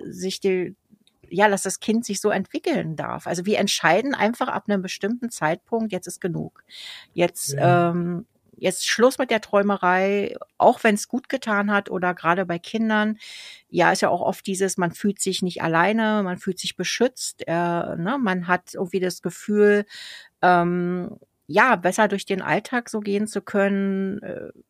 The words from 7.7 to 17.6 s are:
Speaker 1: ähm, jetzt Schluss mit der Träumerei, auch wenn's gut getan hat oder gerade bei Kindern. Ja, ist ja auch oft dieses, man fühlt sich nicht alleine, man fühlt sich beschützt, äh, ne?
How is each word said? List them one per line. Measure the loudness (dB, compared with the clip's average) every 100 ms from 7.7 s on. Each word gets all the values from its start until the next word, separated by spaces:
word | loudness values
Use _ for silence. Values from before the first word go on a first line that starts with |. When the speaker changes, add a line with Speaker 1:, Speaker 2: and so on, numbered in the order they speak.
| 6 4
Speaker 1:
ähm, | 0 -2 -4 -8 _ _ -6
jetzt | -4 -2 -2
Schluss | 4 4 4
mit | 0
der | -2
Träumerei, | 2 2 2 2 2 2 2 0 -2 -6 -14 4
auch | 4 6
wenn's | 2 2 -2
gut | -8 -4
getan | -6 -2 0 2
hat | 0 -2
oder | -2 -2
gerade | 0 0 0 0
bei | -4
Kindern. | -4 -2 0 2 0 -2 -12 -18 -18 -20 _
Ja, | 4 4
ist | 4
ja | 2
auch | 2
oft | 0 -2 -6
dieses, | -2 -2 0
man | -2
fühlt | 0 -2 0
sich | -2 -2
nicht | -2 -2
alleine, | 0 2 4 2 2 0
man | 0 -4
fühlt | -6 -6
sich | -8 -6
beschützt, | -6 0 0 0 -10 -8 -4
äh, |
ne? | -2